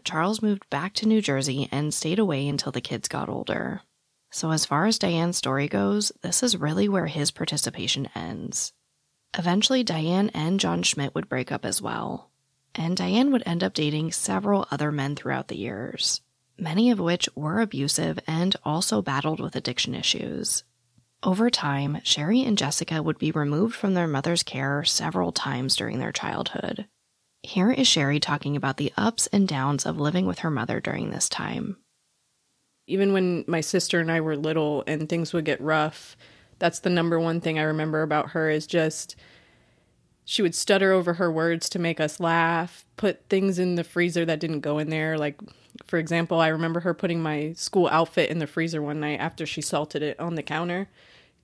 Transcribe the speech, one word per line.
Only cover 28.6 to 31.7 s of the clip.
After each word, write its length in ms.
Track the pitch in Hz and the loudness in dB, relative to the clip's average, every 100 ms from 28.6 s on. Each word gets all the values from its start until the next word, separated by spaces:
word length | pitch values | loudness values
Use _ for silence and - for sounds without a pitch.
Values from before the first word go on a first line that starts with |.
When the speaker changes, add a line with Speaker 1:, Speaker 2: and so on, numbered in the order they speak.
| 139 135 | -2 -2
Speaker 1:
the 160 | 139 - | -2 0
ups 300 | 220 226 - | 0 0 0
and 200 | 202 190 | 2 2
downs 380 | 143 135 143 - | 2 0 0 -2
of 120 | 156 | -2
living 280 | 147 175 185 | 0 2 0
with 140 | 175 | -2
her 100 | 165 | -2
mother 300 | 139 110 117 | -2 -2 -4
during 300 | - - - | -4 -4 -4
this 180 | - - | -4 -4
time. 500 | - - - - | -4 -6 -6 -6